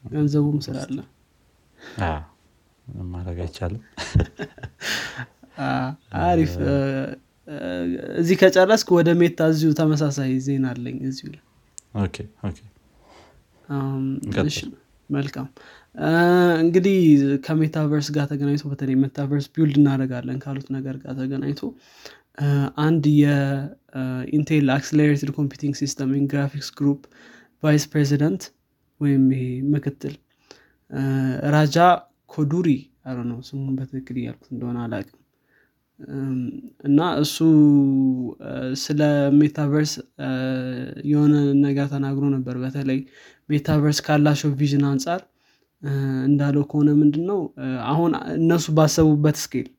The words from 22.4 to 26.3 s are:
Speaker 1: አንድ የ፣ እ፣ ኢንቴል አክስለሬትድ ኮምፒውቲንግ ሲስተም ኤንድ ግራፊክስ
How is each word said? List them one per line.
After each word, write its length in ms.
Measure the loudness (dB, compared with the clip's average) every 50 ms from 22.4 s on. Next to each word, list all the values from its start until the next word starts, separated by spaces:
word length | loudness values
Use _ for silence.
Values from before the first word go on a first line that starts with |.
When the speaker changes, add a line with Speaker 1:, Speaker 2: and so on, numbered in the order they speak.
| -2 0 2 0 0 -2 -2
Speaker 1:
አንድ 280 | -2 0 2 2 2 2 4
የ፣ 140 | 4 6 4 4 4 2 0 0 -2 -4 -6 -10 -12 _ _ _
እ፣ 120 | _ -8 -6 -6 -6 -6 -6 -2
ኢንቴል 380 | -2 -2 0 2 2 2 2 2
አክስለሬትድ 640 | 2 0 -2 0 0 2 4 4 2 0 -2 -6 -4
ኮምፒውቲንግ 420 | -4 -4 -4 -4 -6 -6 -6 -4
ሲስተም 360 | -4 -6 -6 -6 -4 -4 -2
ኤንድ 180 | 0 0 -2
ግራፊክስ 400 | -2